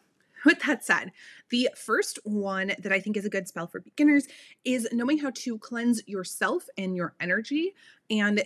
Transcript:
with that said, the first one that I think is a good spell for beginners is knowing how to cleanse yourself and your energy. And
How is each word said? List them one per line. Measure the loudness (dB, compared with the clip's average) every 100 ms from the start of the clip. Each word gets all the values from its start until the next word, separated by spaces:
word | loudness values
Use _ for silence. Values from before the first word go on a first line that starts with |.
| _ _ _ 2
with | 4 4
that | 2 -2
said, | 0 0 -2 -14 -20 -20 -4
the | 0 0 -2
first | -2 -2 -2 -6
one | -4 -2 -2 -2 -4 -4
that | 0
I | -2
think | 0 -4
is |
a | -2
good | -4 -6
spell | -8 -8
for | -10
beginners | -10 4 6 6 2 -12 -20 -10
is | -2 -2 0
knowing | -2 0 0
how | 0
to | -6 -8 -8
cleanse | -8 -2 2 0 -2
yourself | -8 -6 -2 0 0 -4 -6
and | -4 -2
your | -4 -4
energy. | 0 0 0 -2 -2 -6 -20 -18 -2
And | 2 2 2